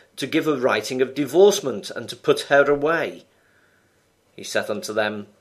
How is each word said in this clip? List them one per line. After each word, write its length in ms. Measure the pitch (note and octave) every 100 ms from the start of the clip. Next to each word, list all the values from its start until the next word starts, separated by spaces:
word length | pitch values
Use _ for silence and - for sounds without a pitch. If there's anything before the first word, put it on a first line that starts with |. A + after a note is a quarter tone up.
| _ -
to 120 | C#3
give 200 | D#3+ D3+
a 100 | C#3+
writing 440 | B2 G#2+ G#2+ B2+
of 120 | C3
divorcement, 800 | C#3 C#3+ D3 G3+ G3 C#3+ G#2+ -
and 180 | - A2+
to 60 | -
put 260 | - C#3+
her 280 | - C#3+ C#3+
away? 560 | C#3+ C#3+ E3 A#2+ F2 - _ _ _ _ _ _ _ _ _ _ -
He 80 |
saith 260 | G2 G#2+ G2
unto 240 | G#2 G2+
them, 340 | G#2+ G#2+ G#2+ G2+ _